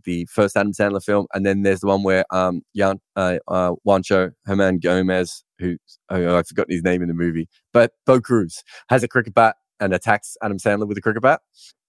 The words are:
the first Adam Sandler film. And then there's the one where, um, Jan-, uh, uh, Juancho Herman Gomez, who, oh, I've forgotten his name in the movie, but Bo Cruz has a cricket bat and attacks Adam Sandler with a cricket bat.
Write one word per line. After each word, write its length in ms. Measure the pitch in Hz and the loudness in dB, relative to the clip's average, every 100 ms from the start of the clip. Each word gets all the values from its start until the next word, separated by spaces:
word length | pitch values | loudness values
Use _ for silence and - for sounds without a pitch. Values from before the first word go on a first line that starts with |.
| - | -6
the 200 | 87 87 | -6 -4
first 280 | - 101 101 | 0 0 0
Adam 160 | 101 | -2
Sandler 320 | 95 101 98 | 0 -2 -2
film. 240 | - 104 - | -2 -2 -2
And 120 | 98 98 | -2 0
then 180 | 98 | 0
there's 180 | 98 95 | 0 0
the 60 | 98 | 2
one 160 | 98 | 0
where, 200 | 98 92 - | 2 0 0
um, 300 | 92 92 90 - 101 | -2 -2 -2 -8 -2
Jan-, 240 | 95 98 _ - | -2 -2 _ -4
uh, 220 | 92 87 - | -2 -2 -4
uh, 240 | 92 90 87 - | -2 -2 -2 2
Juancho 460 | 95 - 95 92 - - | 2 2 0 0 -6 -6
Herman 340 | 98 95 90 | 0 0 0
Gomez, 640 | 87 92 92 92 90 - _ - | 0 0 2 0 -2 -8 _ -10
who, 160 | 90 80 _ _ - | -8 -8 _ _ -8
oh, 280 | 92 87 87 | -2 0 0
I've 100 | 82 | 0
forgotten 260 | - - | -4 -4
his 100 | 87 | -2
name 180 | 90 90 | 0 -2
in 80 | 85 | -2
the 40 | |
movie, 360 | 82 85 82 80 _ _ | -2 -2 -4 -8 _ _
but 180 | 120 117 _ - | 2 2 _ 2
Bo 160 | 131 | 2
Cruz 420 | 113 117 85 - - - - | 2 0 0 -8 -20 -14 -2
has 160 | 127 | 0
a 60 | 117 | 0
cricket 240 | 127 101 | -2 0
bat 240 | 104 113 - _ - | 4 2 2 _ -6
and 120 | 98 | -2
attacks 440 | 90 110 104 - - | -2 0 -2 -2 -10
Adam 180 | 110 95 | -8 -4
Sandler 280 | 107 101 104 | -2 -2 -2
with 100 | 104 | -4
a 40 | |
cricket 220 | 113 110 | -4 0
bat. 180 | 131 151 _ _ - _ | 2 2 _ _ -20 _